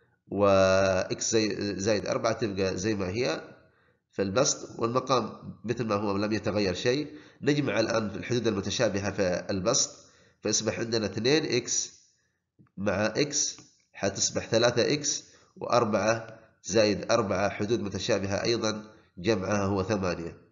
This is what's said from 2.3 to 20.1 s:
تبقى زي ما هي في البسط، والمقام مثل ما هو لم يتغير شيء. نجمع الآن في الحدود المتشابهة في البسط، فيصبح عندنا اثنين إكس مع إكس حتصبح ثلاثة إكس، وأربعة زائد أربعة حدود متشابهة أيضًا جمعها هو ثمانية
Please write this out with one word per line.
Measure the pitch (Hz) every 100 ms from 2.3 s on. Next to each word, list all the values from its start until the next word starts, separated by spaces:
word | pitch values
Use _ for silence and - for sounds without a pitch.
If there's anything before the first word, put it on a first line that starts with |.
تبقى | 110 110 95 95 92
زي | 101 104
ما | 92
هي | 104 139 160 - - _ _ _ _ _
في | -
البسط، | 98 104 147 - - -
والمقام | 113 127 127 127 107 - 101 90
مثل | 107 120 113
ما | 101
هو | 104 98
لم | 104
يتغير | 107 104 101 98
شيء. | 87 123 135 151 - - _
نجمع | 135 143 131 101
الآن | 113 113 104
في | 95
الحدود | - 117 113
المتشابهة | 98 98 - 113 98 101
في | 95 92 90 -
البسط، | 98 90 - - - - _ _ _
فيصبح | 104 110 107 -
عندنا | 117 113 101
اثنين | 110 117 156 147
إكس | 123 - - - - _ _ _ _ _ _ - -
مع | 101 95 107
إكس | - 147 - - - - _ _
حتصبح | - 101 113 - 104 -
ثلاثة | 113 120 117 110
إكس، | 147 143 - - - _ -
وأربعة | - 120 110 104 104 117 - - - _
زائد | - 104 107 92 -
أربعة | 117 101 95 101
حدود | - 104 113
متشابهة | 101 92 - 101 95 98
أيضًا | - 117 107 107 - - _ -
جمعها | 90 104 92 104 98
هو | 101
ثمانية | 92 107 92